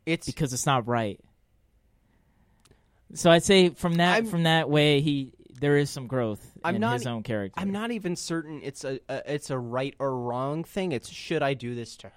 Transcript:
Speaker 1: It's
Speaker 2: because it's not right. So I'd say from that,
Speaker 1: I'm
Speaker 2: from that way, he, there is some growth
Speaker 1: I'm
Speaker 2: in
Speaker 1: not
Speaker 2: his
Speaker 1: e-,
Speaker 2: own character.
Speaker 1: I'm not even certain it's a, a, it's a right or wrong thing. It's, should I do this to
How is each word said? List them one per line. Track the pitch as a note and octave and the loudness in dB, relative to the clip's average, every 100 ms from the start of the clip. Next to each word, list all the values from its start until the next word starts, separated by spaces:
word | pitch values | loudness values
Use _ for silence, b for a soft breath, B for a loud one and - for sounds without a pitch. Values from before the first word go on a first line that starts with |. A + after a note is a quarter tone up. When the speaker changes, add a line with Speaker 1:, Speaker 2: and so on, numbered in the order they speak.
Speaker 1:
It's | - E3 - | -4 -4 -4
Speaker 2:
because | - - | -6 -4
it's | B2+ - | -2 0
not | C3+ A#2 | 0 0
right. | A#2+ G#2+ F#2+ _ _ _ _ _ _ _ _ _ _ _ _ _ _ _ _ _ _ _ | -2 -2 -6 _ _ _ _ _ _ _ _ _ _ _ _ _ _ _ _ _ _ _
So | - E3+ | 4 8
I'd | E3+ | 8
say | - F#3+ F3+ | 8 6 6
from | - F3 | 4 -2
that, | E3+ F3 F#3+ | 2 4 2
Speaker 1:
I'm | A3+ | 0
Speaker 2:
from | E3+ | 0
that | E3 D#3+ C3+ | 4 4 4
way, | D3 D3 C#3+ | 4 4 4
he, | D3+ C#3+ C3 - - B2+ | 2 -2 -4 -12 -20 -4
there | C#3+ C#3+ | 2 2
is | C#3+ | 2
some | - B2+ | -4 -6
growth | C3 A2+ G#2 - - | -4 -2 -4 -12 -8
Speaker 1:
I'm | E3 G3 | -4 0
Speaker 2:
in | |
Speaker 1:
not | A3+ | 0
Speaker 2:
his | A#3+ C3 | -2 -4
Speaker 1:
e-, | |
Speaker 2:
own | A#2 | -6
character. | A2 A2+ G2 - | -4 -4 -4 -6
Speaker 1:
I'm | G3 | -6
not | G3 A#3 | -4 -6
even | A#3 F3+ E3+ | -6 -4 -6
certain | - E3 D#3 D3+ | -4 -6 -6 -10
it's | C#3 - | -12 -10
a, | C3+ C3+ - | -8 -8 -8
a, | C3+ - | -10 -6
it's | C#3+ - | -6 -4
a | C3+ | -6
right | A#2+ B2+ C3+ - | -4 -4 -6 -4
or | C3+ B2+ | -4 -4
wrong | A#2+ B2 C3+ D#3 | -4 -4 -4 -6
thing. | E3 - F#3 | -6 -4 -4
It's, | B2 - | -4 -8
should | - - D#3+ | -14 -6 -2
I | C#3 | -2
do | C#3 A#2+ | -4 -6
this | A#2+ A2+ - | -10 -12 -16
to | - | -20